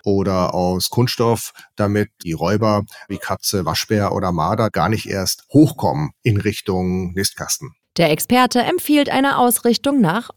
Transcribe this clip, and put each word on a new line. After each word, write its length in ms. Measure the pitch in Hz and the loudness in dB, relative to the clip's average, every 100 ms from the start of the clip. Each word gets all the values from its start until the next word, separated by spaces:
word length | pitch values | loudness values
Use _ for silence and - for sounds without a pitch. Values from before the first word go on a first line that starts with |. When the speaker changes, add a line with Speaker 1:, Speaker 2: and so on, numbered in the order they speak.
Speaker 1:
oder 500 | 104 98 95 92 90 | -2 0 2 0 0
aus 360 | 87 90 90 - | 0 0 0 -2
Kunststoff, 640 | - 123 - 117 110 - - - - | 0 0 2 0 0 -4 -16 -14 -2
damit 320 | 104 104 101 _ | 0 0 -2 _
die 100 | 82 | -8
Räuber 500 | 78 85 104 110 104 101 - - | -4 0 2 2 0 -2 -12 -12
wie 100 | 98 | -10
Katze, 480 | - 95 - 98 80 | -6 -6 -4 -2 -2
Waschbär 460 | - - 107 101 | -4 -2 -2 0
oder 220 | 95 92 | -2 -2
Marder 360 | 85 82 110 107 | -2 0 0 0
gar 200 | - 101 | 0 0
nicht 180 | 110 - | -2 -4
erst 380 | 95 92 - _ | -4 -4 -6 _
hochkommen 580 | 139 156 - 92 71 73 - | 4 4 2 -2 -2 -6 -4
in 160 | 120 101 | -2 0
Richtung 760 | 101 - - 92 92 92 90 | 0 -2 -4 -2 0 -2 -4
Nistkasten. 580 | 90 98 - - - - - _ - | -4 -4 -6 -6 -6 -8 -18 _ 0
Speaker 2:
Der 160 | 160 | 2
Experte 480 | 160 - 247 247 247 | 0 2 2 4 2
empfiehlt 500 | - 359 - 294 285 | 0 -2 2 2 2
eine 280 | 262 277 - | 0 0 2
Ausrichtung 640 | 247 240 240 220 - 277 | 2 2 0 2 2 2
nach 300 | 170 208 - | 2 0 -6